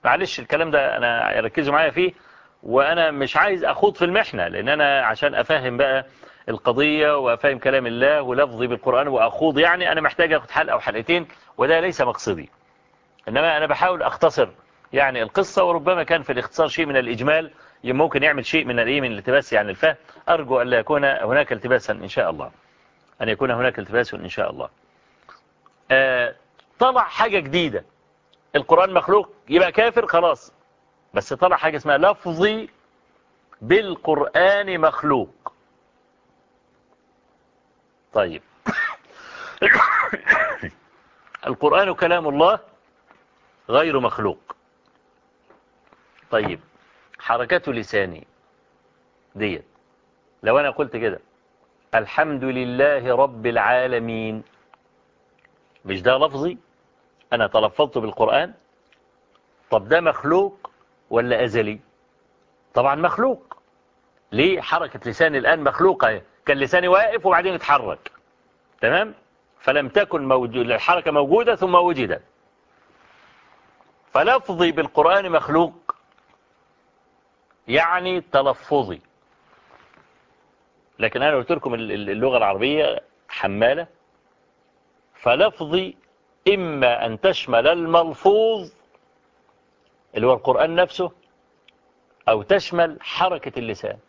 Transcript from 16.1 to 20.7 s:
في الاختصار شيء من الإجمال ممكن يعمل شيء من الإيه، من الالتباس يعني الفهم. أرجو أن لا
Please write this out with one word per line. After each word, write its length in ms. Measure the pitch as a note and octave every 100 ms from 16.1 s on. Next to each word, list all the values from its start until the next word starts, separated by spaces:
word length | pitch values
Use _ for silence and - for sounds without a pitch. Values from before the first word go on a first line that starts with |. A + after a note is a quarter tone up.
| E3+
في 100 | C3+
الاختصار 360 | C#3 - - D#3
شيء 180 | - D#3
من 120 | C3+
الإجمال 540 | A#2+ A#2 C3+ D#3 D#3+ - - _
ممكن 400 | A#2 B2+ D#3+ C#3+
يعمل 220 | D3+ C#3+ A#2+
شيء 200 | D#3+ B2
من 140 | A#2+
الإيه، 220 | A#2 C#3+
من 100 | C3
الالتباس 420 | G#2 G2+ C3+ C3+
يعني 160 | A2 G#2
الفهم. 260 | F#2+ D#3+ D3 _ - -
أرجو 320 | E3+ C3+ B2+
أن 60 |
لا 100 | B2